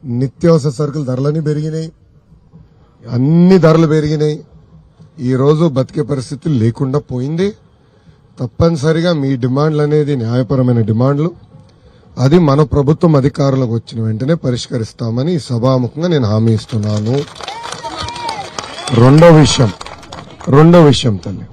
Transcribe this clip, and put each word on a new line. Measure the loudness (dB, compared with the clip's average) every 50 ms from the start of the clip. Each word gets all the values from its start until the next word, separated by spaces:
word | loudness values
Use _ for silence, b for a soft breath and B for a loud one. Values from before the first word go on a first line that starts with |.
| -8
నిత్యావసర | -6 -4 -4 -4 -4 _ _ 2 2 2 2 0 -2
సరుకుల | -4 -4 -6 -6 -6 -8 -6
ధరలన్నీ | -6 -6 -4 -4 -4 -4 -4
పెరిగినాయి, | -4 -4 -4 -4 -6 -8 -8 -8 -10 -12 _ _ _ _ _ _ _ _ -20 _ _ _ _ -20 -20 _ _ _ _ _ _ _ -14 -6
అన్ని | -4 -2 0 2 4 4 6 6 6 6
ధరలు | 6 4 4 4 4
పెరిగినాయి. | 2 2 0 0 -2 -2 -2 -2 -2 -4 -6 -12 _ _ -20 _ _ _ -20 _ _ _ _ -20 -20 _ -8
ఈరోజు | -4 -2 0 2 2 2 2 2 2 0
బతికే | 0 -2 -4 -4 -4 -8 -6
పరిస్థితి | -4 -6 -8 -6 -10 -12 -8 _ -2
లేకుండా | -2 0 0 0 -2 -2 -4 -4 -4 -4
పోయింది. | -6 _ -8 -6 -6 -6 -4 -4 -4 -4 -4 _ _ _ _ b b b b b b b b b b b _ -10
తప్పనిసరిగా | -10 -10 _ _ 0 0 0 0 -2 -2 -2 0 0 -2 -2
మీ | -2 -2 -2 -4
డిమాండ్లు | -2 -2 -2 -2 0 0 0 0 -2 -2
అనేది | 0 0 0 0 -2 -2
న్యాయపరమైన | -4 -4 -2 -2 -2 -2 -2 -2 0 0 2 2 0
డిమాండ్లు, | 0 0 0 0 0 0 0 0 -2 -4 -6 -10 -20 _ _ -20 -20 b b b b b b b b b b -2
అది | 0 2 4 4
మన | 4 4 2 2 0
ప్రభుత్వం | 0 0 -2 0 0 0 2 2 2 2
అధికారంలోకి | 2 2 0 -2 0 -2 0 0 -2 -2 -2 -4
వచ్చిన | -4 -6 -8 -10 -6 -4
వెంటనే | -4 -4 -4 -2 -4 -4
పరిష్కరిస్తామని | -2 -2 -4 -4 -4 -6 -8 -6 -6 -6 -8 -8 -8 -8 -6 -4 -4 -4 -2 -4
ఈ | -4
సభాముఖంగా | -4 -4 -6 -2 0 0 0 0 -2 -4 -6 -6 -4 -2
నేను | 0 0 0
హామీ | 0 0 0 2 2 0
ఇస్తున్నాను. | 0 -2 -6 -6 -4 -4 -4 -4 -4 -4 -2 -2 -4 -4 -6 -12 -16 -14 -14 -14 -14 -14 -14 -14 -12 -12 -12 -12 -10 -12 -12 -12 -10 -10 -10 -10 -10 -12 -12 -12 -14 -14 -12 -16 -14 -10 -2 2
రెండో | 4 6 6 6 8 8
విషయం, | 8 8 8 6 4 2 0 0 -2 -2 -6 -16 -20 -20 -20 -20 -20 -20 -20 -20 -20 -20 -14 -4 2
రెండో | 4 6 6 8 8 8 8
విషయం | 6 4 4 0 -2 -4
తల్లి | -4 -6 -10 -12 -12 -14 -16